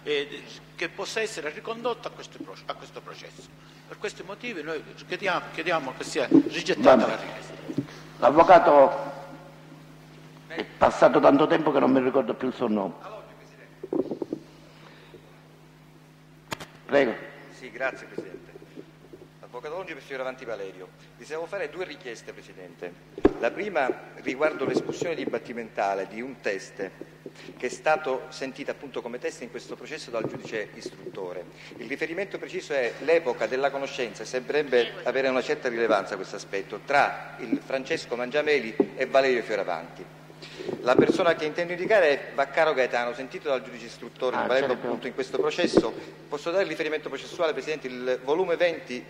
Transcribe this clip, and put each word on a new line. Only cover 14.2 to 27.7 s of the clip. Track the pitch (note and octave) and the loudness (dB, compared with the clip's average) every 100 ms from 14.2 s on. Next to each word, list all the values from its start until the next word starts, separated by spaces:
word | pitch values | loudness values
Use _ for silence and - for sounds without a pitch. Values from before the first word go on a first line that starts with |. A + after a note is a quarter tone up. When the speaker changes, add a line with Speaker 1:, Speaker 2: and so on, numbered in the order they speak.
| - - - - - - - - - - - - - - - - - - - - - - - - - - - | -8 -10 -12 -20 -20 -20 -20 -20 -20 -20 -20 -20 -20 -20 -20 -20 -20 -20 -20 -20 -20 -20 -16 -14 -14 -20 0
Speaker 2:
Prego. | C#3+ C3 G#2 - - - - | 4 4 0 -10 -18 -20 -18
Speaker 3:
Sì, | B2+ | -16
grazie | A#2 C3 A#2+ G#2 | -6 -6 -6 -12
Presidente. | G#2 G2 E2 D#2+ - D#2+ D#2 - - - - - - | -12 -12 -14 -18 -20 -20 -20 -20 -20 -20 -20 -20 -20
Avvocato | - B2 D3+ E3 | -16 -14 -10 -10
Longi | F3+ | -10
per | D3+ | -12
signor | - C3+ | -10 -6
Avanti | C3 B2+ B2 | -6 -8 -10
Valerio. | G#2+ F#2+ F#2 F2+ - - - | -8 -8 -12 -18 -18 -20 -20
Desidero | A#2+ D#3 E3 | -10 -8 -6
fare | G3+ D#3 | -6 -8
due | D3+ F3+ | -6 -10
richieste, | D3 B2+ A2+ - | -10 -12 -12 -14
Presidente. | G#2+ - G2 F2+ D#2+ F2 F2 - - - - | -16 -18 -18 -18 -12 -12 -12 -18 0 0 2
La | A#2 | -4
prima | D#3 G#3 E3+ C3 - - - | -4 -4 -2 -2 -4 -8 -12
riguardo | C3 C3 D#3 D3+ C3+ | -8 -2 -2 0 -2
l'espulsione | B2+ - - F3 D#3 | -2 -4 -6 -4 -4
dibattimentale | C3+ A#2 - A#2+ A2+ - G2+ G2 F#2+ | -4 -6 -6 -10 -10 -2 0 0 -4
di | G#2+ | -8
un | B2+ B2+ | -10 -6
teste | B2 G2 - - F#2+ - - - - - - - | -4 -4 -6 -10 -10 -10 -18 -16 -20 -18 -18 -8
che | |
è | |
stato | B2+ | -8